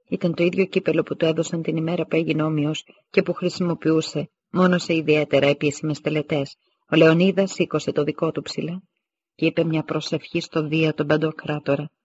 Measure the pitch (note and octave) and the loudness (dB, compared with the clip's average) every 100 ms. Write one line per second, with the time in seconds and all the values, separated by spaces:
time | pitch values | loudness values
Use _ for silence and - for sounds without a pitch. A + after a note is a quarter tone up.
0 | _ F#3 F3 D#3+ E3+ F#3 F#3+ F#3+ F#3 D#3+ | _ -4 -2 0 0 2 0 0 0 0
1 | E3+ - D#3+ D#3+ E3 E3 E3 D#3+ D#3+ F3 | -2 0 0 0 -2 -4 -4 -2 -2 -4
2 | D#3+ D#3+ D#3+ D#3+ D#3+ D#3 D3 D#3 - _ | -2 0 0 0 0 0 -2 -4 -10 _
3 | _ - F3+ F3 F3+ - F3 D#3+ D#3+ D#3+ | _ -2 -2 -2 -4 -2 -2 -2 0 0
4 | D#3 D3+ D3+ _ _ - F#3 F3+ - E3 | 0 -6 -8 _ _ 2 4 2 0 0
5 | D3 D3+ C#3+ C#3 C#3 C#3+ D3 C#3 D#3 D3 | 2 2 4 2 4 2 -2 -2 -4 -4
6 | - D3+ D3 D3+ C#3 - _ _ _ D#3+ | -2 -4 -2 -2 -4 -8 _ _ _ 6
7 | D#3+ E3 F#3 F#3 G3 - E3+ - - D#3 | 6 6 4 2 -2 -2 -2 -2 -2 -2
8 | D3 D3 E3 D3 - - D3 F3+ - _ | -2 -2 -4 -4 -8 -6 -6 -8 -12 _
9 | _ _ _ - D#3+ E3 E3 D#3+ D3+ D3 | _ _ _ -2 0 0 0 -2 -2 -6
10 | - D#3 - E3+ - E3 D#3 D#3 D#3 D3+ | -4 -6 -6 -6 -4 -4 -2 0 0 0
11 | D3+ D#3 D#3 - - D3+ C#3+ C#3+ D3+ _ | 0 0 0 -4 -8 -6 -2 -2 -4 _